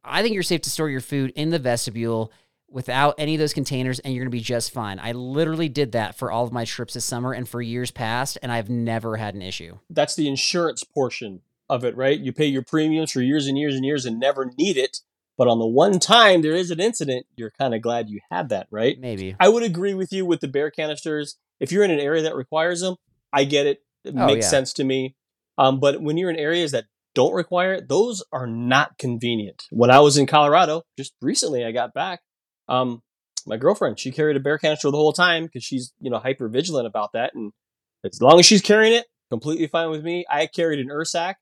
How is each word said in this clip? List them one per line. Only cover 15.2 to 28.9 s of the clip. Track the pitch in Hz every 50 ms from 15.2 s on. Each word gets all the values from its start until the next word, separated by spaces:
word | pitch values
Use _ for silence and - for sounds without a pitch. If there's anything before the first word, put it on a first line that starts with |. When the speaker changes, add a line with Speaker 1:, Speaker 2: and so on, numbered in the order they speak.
| _ _ _ -
Speaker 2:
But | 127 120
on | 113 113
the | 113
one | 113 117 139 165 202 196 180
time | - - 208 240 226 202 185 170
there | 151 156 160
is | 180 185 175
an | 175 151
incident, | 190 233 - - 156 135 127 123 - _ _
you're | 123 117 107
kinda | _ - 139 131 117 110
glad | 113 120 120 117 113 107
you | 104 98 _ _
had | - 90 170 123
that, | 107 95 - _
right? | 104 104 113 135 - 127
Speaker 1:
Maybe. | 131 123 110 95 95 95 95 101
Speaker 2:
I | 180 202
would | 226 240
agree | 233 220 165 170 190 202 196
with | 190 185 -
you | 190 190 185
with | 175 165 151
the | - 139
bear | 131 143 147 151
canisters. | _ - 156 151 151 147 - 160 151 151 147 139 - _ _ _ _ _
If | 160 -
you're | 165 196 208
in | 190
an | 165 143
area | 143 143 160 160
that | 156 160 -
requires | 135 127 _ 156 156 160 175 180 170
them, | 185 185 185 _ _ _ _ _ _ _ -
I | 139 143
get | 139 147 143 143
it. | 143 139 - _ _ _ _ _
It | - -
Speaker 1:
Oh, | 127 -
Speaker 2:
makes | 143 143 117 110
Speaker 1:
yeah. | -
Speaker 2:
sense | 147 139 131 - -
to | - 139
me. | 131 131 135 131 131 _ _ _ _ _ _ _ _ _ -
Um, | 139 131 135 135
but | 143 143 139 143
when | 160 151 156
you're | 170 185 180
in | 165
areas | 160 147 151 170 175 170 143
that | 131 120 110 _ _ _ _ _ _
don't | 131 127 165 185
require | 185 165 _ 180 175 180 190 190
it, | 180 - 127
those | - 180 226 247 226 185 - _
are | - 131 127
not | 117 113 117 120 123 127 139 147 -